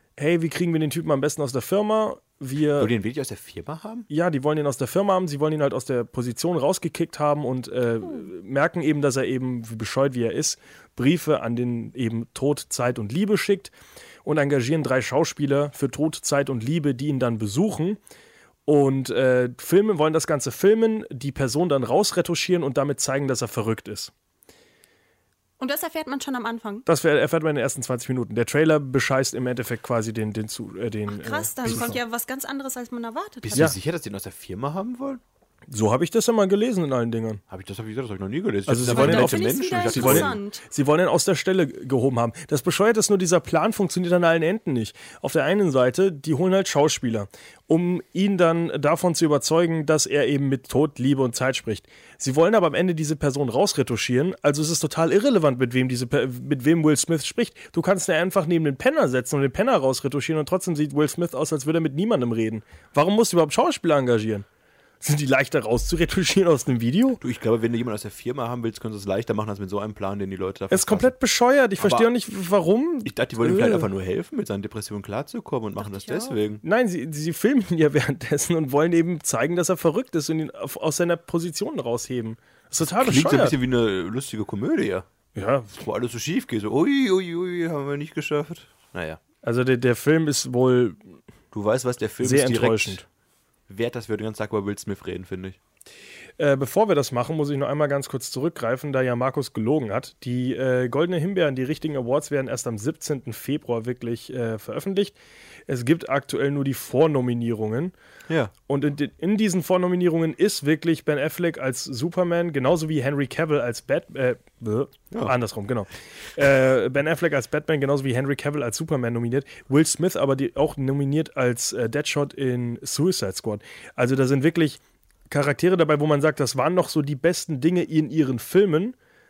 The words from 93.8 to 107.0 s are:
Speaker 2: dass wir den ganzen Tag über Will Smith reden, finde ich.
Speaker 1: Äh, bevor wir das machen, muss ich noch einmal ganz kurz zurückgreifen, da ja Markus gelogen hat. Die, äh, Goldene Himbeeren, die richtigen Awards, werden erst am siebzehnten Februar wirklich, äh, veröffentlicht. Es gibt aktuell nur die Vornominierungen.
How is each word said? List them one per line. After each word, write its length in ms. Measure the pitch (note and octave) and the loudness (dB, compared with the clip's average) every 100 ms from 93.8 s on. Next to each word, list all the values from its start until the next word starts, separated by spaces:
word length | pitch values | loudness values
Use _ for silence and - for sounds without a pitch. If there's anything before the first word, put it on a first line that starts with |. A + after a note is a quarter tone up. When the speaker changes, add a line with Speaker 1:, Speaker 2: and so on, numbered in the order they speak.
| A#2 B2 | -4 -4
Speaker 2:
dass 120 | A2 | -6
wir 80 | G#2+ | -4
den 80 | |
ganzen 140 | G#2+ G#2+ | -4 -6
Tag 120 | G#2+ | -4
über 160 | G#2+ G2 | -4 -4
Will 120 | G2+ | -6
Smith 260 | - G2 - | -8 -10 -8
reden, 180 | F#2 | -10
finde 240 | F#2+ F#2 F#2 | -10 -12 -12
ich. 120 | - _ _ - - - - - - | -16 _ _ -20 -20 -20 -20 -16 -2
Speaker 1:
Äh, 180 | D3 C3+ | 2 2
bevor 320 | C3+ - G#3+ | 2 2 2
wir 60 | |
das 180 | D#3 C3+ | 2 0
machen, 240 | B2 A#2+ D#3+ | -2 -2 -2
muss 140 | C#3+ | -2
ich 80 | C#3+ | -2
noch 100 | C#3 | -2
einmal 200 | C#3+ D3 | 0 0
ganz 200 | C#3 C3+ | -2 -4
kurz 220 | C3 - | -8 -8
zurückgreifen, 640 | C3 D#3 - A#2 C3 D3+ | -4 -4 -4 -4 -4 -2
da 100 | C3 | -2
ja 120 | B2+ A#2+ | 0 0
Markus 360 | C3 C3+ B2+ | -2 -2 -4
gelogen 400 | - A2 D3+ A#2 | -4 0 0 0
hat. 240 | G#2+ - - | -4 -6 -10
Die, 300 | B2+ B2 B2+ | -6 -4 -2
äh, 340 | B2 C3 B2+ B2+ | -2 0 2 0
Goldene 300 | C3+ F3 F3+ | 0 0 0
Himbeeren, 360 | E3 F#3+ D#3 | -2 0 0
die 80 | C3 | 0
richtigen 320 | C3 D#3 D#3+ C#3+ | -2 -4 -4 -4
Awards, 340 | A#2+ C#3 - | 0 -2 0
werden 180 | D3 C3 | -4 -2
erst 180 | B2 C3 | -6 -6
am 120 | A2 | -4
siebzehnten 540 | A2+ D#3+ - C#3+ - | -4 -6 -4 -6 -6
Februar 520 | A2 - D3 - A#2 A#2 | -10 -6 -4 -4 -4 -4
wirklich, 460 | B2 A#2 A#2 - | -6 -6 -8 -8
äh, 260 | B2+ A#2 G#2+ | -6 -4 -6
veröffentlicht. 580 | - D3 G3 F#3+ G3+ - - - - - - | -8 -8 -4 -2 -2 -6 -20 -20 -20 -16 -8
Es 180 | B2+ | -4
gibt 240 | A#2+ E3 - | 0 0 0
aktuell 420 | C#3 - A2 C#3 | -4 -2 -2 0
nur 140 | C#3+ | 0
die 100 | C#3 | -2
Vornominierungen. 1200 | B2+ - B2+ | -4 -2 2